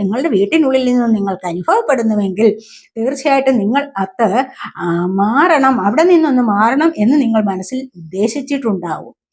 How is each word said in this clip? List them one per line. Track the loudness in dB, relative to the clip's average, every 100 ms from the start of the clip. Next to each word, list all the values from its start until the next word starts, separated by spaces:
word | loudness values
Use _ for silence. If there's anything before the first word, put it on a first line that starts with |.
നിങ്ങളുടെ | -2 -2 0 0
വീട്ടിനുള്ളിൽ | 2 2 2 2 2
നിന്ന് | 0 2 0
നിങ്ങൾക്ക് | -2 -6 -6
അനുഭവപ്പെടുന്നുവെങ്കിൽ | -6 0 0 2 0 0 0 -2 2 0 0 -8 -20 _ -6
തീർച്ചയായിട്ടും | -6 -2 0 0 2 0
നിങ്ങൾ | 0 -2 -4 -6 -6
അത്, | -2 0 0 -4 -8 -16 -8
ആ, | -4 -2 -2 0
മാറണം, | 0 2 2 4 2 2 0
അവിടെ | 2 4 4
നിന്നൊന്ന് | 4 2 2 2
മാറണം | 2 2 0 2 2
എന്ന് | 2 2
നിങ്ങൾ | 0 0
മനസ്സിൽ | -4 -6 -8 -10 -16
ഉദ്ദേശിച്ചിട്ടുണ്ടാവും. | -10 -4 -2 -2 -4 -4 -2 -4 -4 -8 -10 -20 _